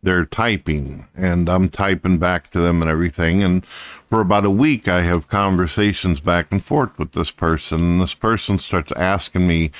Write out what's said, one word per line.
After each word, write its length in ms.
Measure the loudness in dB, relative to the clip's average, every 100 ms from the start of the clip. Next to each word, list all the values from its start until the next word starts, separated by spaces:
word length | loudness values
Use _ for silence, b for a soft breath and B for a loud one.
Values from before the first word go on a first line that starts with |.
They're 220 | 2 0 0
typing, 800 | -2 -2 -2 -2 -4 -4 -10 -16 -4
and 340 | 0 0 2
I'm 180 | 2 0
typing 520 | 0 -2 0 0 0
back 320 | 2 -2 -4
to 80 | -2
them 220 | 0 2
and 100 | 0
everything. 500 | 0 -2 0 0 2
And 240 | 2 0 -2
for 560 | -18 -20 -20 _ 0
about 240 | 2 2 2
a 60 |
week, 360 | 2 2 2 0
I 140 | 0
have 260 | 2 0 0
conversations 920 | 0 2 2 0 2 0 0 -2 -2
back 320 | 0 0 0
and 120 | -4
forth 340 | -2 -2 -2 -4
with 140 | -8
this 180 | -4 -6
person. 480 | -2 0 0 -2 -2
And 200 | 2 2
this 120 | 0
person 460 | -2 -2 -2 -2 -4
starts 320 | -2 -4 -4
asking 560 | -4 -2 -2 -4 0 2
me 240 | 2 -2